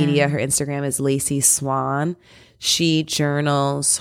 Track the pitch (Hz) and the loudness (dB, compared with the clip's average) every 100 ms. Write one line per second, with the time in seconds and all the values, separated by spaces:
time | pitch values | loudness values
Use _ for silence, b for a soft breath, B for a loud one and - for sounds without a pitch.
0 | 147 143 143 143 135 - 143 143 139 131 | 4 4 2 0 -2 -2 -2 -4 -2 -2
1 | 139 139 - 139 - - 139 135 131 139 | 0 0 0 0 0 0 -2 -2 -2 -2
2 | 160 175 b b b b - - 165 156 | -2 -6 b b b b -4 0 2 2
3 | 156 - 147 143 147 143 139 143 143 - | 0 -2 0 0 2 2 0 0 -2 -2